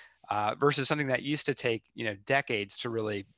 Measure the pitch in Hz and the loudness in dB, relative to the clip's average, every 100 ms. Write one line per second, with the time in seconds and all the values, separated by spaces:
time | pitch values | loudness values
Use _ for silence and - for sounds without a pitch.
0 | - _ - 104 107 131 143 143 131 151 | -20 _ -4 0 2 4 4 4 2 2
1 | 139 123 139 147 - 131 123 113 _ - | 2 0 0 -2 -2 0 0 -2 _ -6
2 | 117 98 - 139 - 113 101 - 123 113 | -6 -4 0 0 2 -2 -2 -4 -4 -2
3 | 107 101 98 | -2 -4 -6